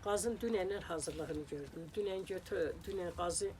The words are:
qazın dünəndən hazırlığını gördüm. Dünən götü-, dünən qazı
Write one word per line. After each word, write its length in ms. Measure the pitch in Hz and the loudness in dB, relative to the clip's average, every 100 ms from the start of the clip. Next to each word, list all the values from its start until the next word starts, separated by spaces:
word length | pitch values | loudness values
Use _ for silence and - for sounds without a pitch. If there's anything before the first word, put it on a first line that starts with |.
qazın 340 | 208 202 226 226 | 4 4 4 2
dünəndən 400 | 233 220 185 202 | 4 4 4 0
hazırlığını 600 | - 165 151 156 151 151 143 | 0 -2 -2 -2 -2 -2 -2
gördüm. 400 | 147 139 165 165 214 | -6 -6 -8 -6 0
Dünən 300 | 202 190 185 | 0 0 -2
götü-, 480 | 190 - 196 160 - - | -4 -2 2 2 0 -4
dünən 300 | 196 180 165 | -2 -2 0
qazı 340 | 175 170 196 | 0 2 0